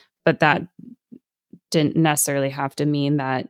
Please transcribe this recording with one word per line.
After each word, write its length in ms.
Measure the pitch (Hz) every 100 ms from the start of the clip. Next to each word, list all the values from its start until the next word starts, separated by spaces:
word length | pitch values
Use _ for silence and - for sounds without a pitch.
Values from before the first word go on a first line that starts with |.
| _ _
but 160 | - 156
that 220 | 156 139 175 - - - _ - _ _ _ - -
didn't 260 | 170 147 -
necessarily 540 | 160 147 - 139 135
have 240 | 135 139 -
to 100 | 147
mean 300 | 147 143 147
that, 300 | 131 131 -